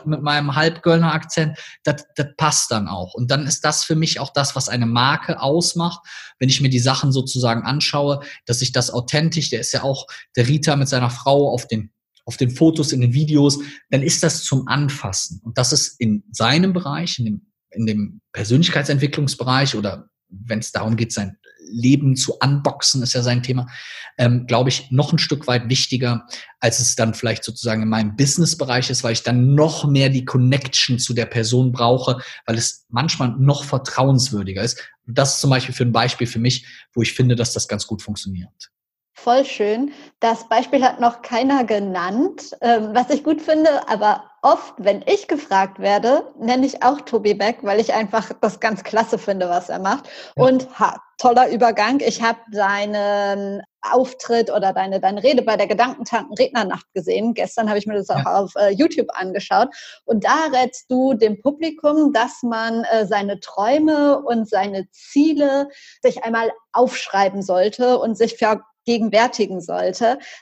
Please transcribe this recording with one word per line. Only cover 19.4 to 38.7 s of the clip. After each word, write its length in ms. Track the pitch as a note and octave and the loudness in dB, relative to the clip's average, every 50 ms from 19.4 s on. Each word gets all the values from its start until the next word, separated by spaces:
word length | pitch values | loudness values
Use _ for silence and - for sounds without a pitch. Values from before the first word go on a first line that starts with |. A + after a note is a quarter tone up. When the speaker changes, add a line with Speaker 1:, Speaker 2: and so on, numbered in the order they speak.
| - B2 B2+ C3 C#3 C3+ - | -2 0 0 2 2 0 0
Speaker 1:
oder 320 | G#2 G#2 G2+ F2+ - - _ _ _ _ _ | -2 -4 -4 -6 -8 -12 _ _ _ _ _
wenn's 420 | F#2 F#2+ G#2+ A#2 A2+ G#2+ - - - | -20 -16 -10 -6 -6 -6 -6 -6 -6
darum 240 | - A2 A2 A2+ | -4 -2 -2 -2
geht, 160 | A2+ A#2 - - | -2 -2 -2 -4
sein 260 | A2+ G2+ F#2+ - - _ _ _ _ E2 D#2 | -6 -6 -6 -8 -14 _ _ _ _ -18 -12
Leben 460 | G#2 A#2 A#2 B2+ C#3 C#3+ D3 C3+ C3 | -6 0 2 4 4 4 4 2 0
zu 220 | B2+ - - - - | 0 -2 -4 -4 0
unboxen, 640 | - C#3 C#3+ C#3+ C#3 C#3 - - - - - C3+ A#2+ | 0 0 2 2 0 -2 -2 -2 -2 0 0 0 -2
ist 120 | - - | -2 -2
ja 80 | C3 A#2+ | -2 0
sein 200 | B2+ D3+ B2 B2 | 0 0 0 0
Thema, 240 | B2+ B2+ B2+ B2+ B2 - - - - - - - - - | -2 -2 -4 -4 -6 -10 -14 -16 -16 -16 -16 -18 -12 -4
ähm, 300 | - B2 B2 A#2+ B2 A#2+ | 0 2 2 2 2 0
glaube 240 | - A#2+ A2+ B2+ C3 | 0 0 2 2 2
ich, 200 | B2 - - - | 0 -2 -4 0
noch 220 | B2 C3 C#3+ - - | 0 0 2 2 2
ein 60 | D#3 | 0
Stück 280 | - - D3+ C#3 - | 0 0 -2 -2 0
weit 220 | - B2 A#2+ - A2+ | 0 0 0 0 0
wichtiger, 580 | C3 B2+ - - - B2 B2+ A#2+ A#2+ A2+ - - - - - - - _ | 0 0 0 -2 -2 -2 -2 -2 -2 -2 -6 -10 -16 -18 -18 -20 -6 _
als 200 | - A#2 A2+ - | 0 0 2 2
es 160 | B2 A2+ A2 | 0 0 0
dann 180 | - A#2 A2+ G#2+ | 2 0 0 0
vielleicht 300 | - - A#2 A2+ - - | 0 -2 -2 -2 -4 -6
sozusagen 380 | - A2 - - A#2 A2 A2 A2 | -10 -10 -6 -4 -2 -2 0 0
in 60 | A2 | 0
meinem 280 | A2 A2 A2 G#2 G#2 | 0 0 0 0 0
Business-Bereich 760 | - C#3 C#3 - - E3+ D3+ - - C#3+ B2+ A#2+ B2+ B2 - | 0 0 2 2 2 2 0 0 -2 -2 -2 0 0 0 -2
ist, 140 | C3 - - | -2 -2 -2
weil 80 | A#2 A2+ | -2 -2
ich 100 | - - | -2 0
dann 320 | A#2+ B2 B2 B2 C3 C#3+ | 0 2 4 4 4 6
noch 320 | D3 D3+ D#3+ D#3 - - | 6 4 4 2 0 0
mehr 220 | D3 C#3 C3+ C3+ C3+ | 2 4 4 4 2
die 160 | C3+ B2+ B2+ | 2 0 -2
Connection 760 | C3 - C3 B2 B2+ C3+ C#3+ - - - - - - B2+ A#2+ | 0 2 2 4 4 2 2 0 -2 -2 -2 0 0 0 -2
zu 160 | - - B2 | -2 -2 -2
der 120 | A#2 A2+ | -2 -4
Person 460 | - - A#2+ A2+ G#2+ B2 B2 C3 B2+ A#2+ | -2 -2 -2 0 2 2 2 2 2 2
brauche, 460 | B2 A#2+ A#2 B2+ C3 - - B2 B2 - - - - - | 2 4 4 4 4 2 0 -2 -2 -6 -12 -18 -10 -6
weil 100 | - A2 | -4 -2
es 300 | A2+ A#2 - - - _ _ | -2 -2 -4 -6 -10 _ _
manchmal 480 | - A#2+ C#3+ E3 - - C#3 A#2+ A2+ - | -2 -2 0 0 0 -2 -2 -2 0 2
noch 260 | C3 C#3 C#3+ C#3+ - | 4 4 2 2 -2
vertrauenswürdiger 1000 | - - C3 - - - - B2+ C#3 C#3 B2+ A#2+ - A2 G#2 G2 F#2+ F#2 F#2+ G2+ | -4 -4 -4 -4 -4 -2 0 2 4 4 4 2 0 -2 -4 -4 -4 -4 -4 -4
ist. 180 | A#2+ - - - - - _ _ | -4 -4 -8 -12 -20 -20 _ _
Und 120 | - A#2 C3 | -4 0 2
das 160 | C#3 C3+ - | 2 2 0
ist 60 | - | 0
zum 100 | - C#3 | 2 2
Beispiel 240 | C3 B2+ - - B2 | 2 2 0 -2 -4
für 100 | - B2+ | -2 0
ein 80 | A#2+ A2 | 2 2
Beispiel 340 | A2+ A#2+ B2 - - B2 | 2 2 0 0 -2 -4
für 120 | A#2 - A2+ | -4 -2 0
mich, 280 | A#2 B2 A#2+ - - - - - - _ _ | 0 0 0 -2 -6 -12 -20 -20 -20 _ _
wo 100 | B2 A#2 | -2 -2
ich 100 | - - | 0 0
finde, 240 | - C3 B2 B2 | 2 2 2 2
dass 160 | A#2 A#2 - - | 2 0 -2 -2
das 160 | G#2+ - - | -4 -6 -4
ganz 180 | A2 G#2+ - | -6 -6 -6
gut 160 | - A2+ G2+ - | -8 -10 -10 -8
funktioniert. 680 | - G#2 - - G2 F#2+ F2+ F2+ - _ - - - | -10 -10 -10 -8 -8 -8 -8 -10 -12 _ -20 -20 -20